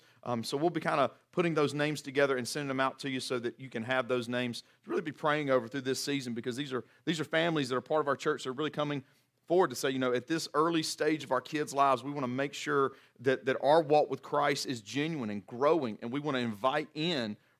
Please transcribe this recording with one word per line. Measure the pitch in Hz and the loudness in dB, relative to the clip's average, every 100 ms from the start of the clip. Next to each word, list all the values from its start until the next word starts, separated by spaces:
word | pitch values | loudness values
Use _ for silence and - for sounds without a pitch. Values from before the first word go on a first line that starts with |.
| _ _ | _ _
Um, | - 120 | -4 -4
so | 113 139 | -2 0
we'll | 170 | 0
be | 160 | 0
kinda | 165 156 127 - _ | 0 2 2 -2 _
putting | - 170 | -2 0
those | 156 147 | 2 2
names | 147 147 147 | 2 -2 -2
together | - 135 139 131 | -2 2 4 2
and | 117 | -2
sending | 151 143 | -4 -2
them | 131 | 0
out | 131 - | 0 -2
to | 143 | -6
you | 131 | -6
so | - 123 | -4 -4
that | 117 - | -4 -6
you | 131 | -8
can | 117 | -6
have | 113 131 120 | -2 0 0
those | 127 117 | 0 0
names | 123 123 117 - _ | -2 -4 -6 -14 _
to | - | -6
really | - | -4
be | 160 | -4
praying | - 160 151 143 | -2 0 0 2
over | 131 113 | 2 0
through | 139 | -4
this | 131 131 | -4 -2
season, | - 139 123 | -2 -4 -4
because | 117 127 120 | -6 -6 -6
these | 147 | -6
are, | 127 - _ - | -6 -8 _ -4
these | 165 | -2
are | 143 | 0
families | 160 170 156 127 | 2 2 2 0
that | 127 | -2
are | |
part | - 156 | 0 0
of | 143 | 2
our | 131 | 0
church | 156 139 | -2 -2
that | 131 | -4
are | |
really | 131 151 | -4 -4
coming | - 147 143 - _ _ _ - | -2 -2 -4 -8 _ _ _ 2
forward | 175 170 | 4 4
to | 123 | 2
say, | 139 | -2
you | 131 | 2
know, | 127 | 2
at | 123 120 | 2 0
this | 160 - | -2 0
early | 143 165 165 | 2 2 2
stage | 160 - 151 156 | -2 -2 0 0
of | 131 | 0
our | 127 | -2
kids' | - 151 147 | 0 -4 -2
lives, | 139 139 131 | 2 4 2
we | 131 | -2
wanna | 143 127 | -4 -4
make | 127 143 | -2 -4
sure | - - 143 135 - _ - | -4 -2 0 0 -2 _ -4
that, | 123 127 127 | 0 2 0
that | 127 | 2
our | 135 156 | 4 6
walk | 147 151 135 | 6 4 4
with | 135 | -2
Christ | - 147 147 143 - | -2 0 2 0 -4
is | 123 | -8
genuine | 104 120 156 156 110 | -6 -4 -2 -2 -4
and | 104 90 | -6 -8
growing, | 120 143 165 127 107 | 0 4 4 0 -6
and | 117 | -6
we | 135 | -4
wanna | 147 131 | -2 -2
invite | 120 104 127 147 151 151 | -2 0 0 0 -2 -4
in | 165 151 113 104 _ | -2 -2 -4 -6 _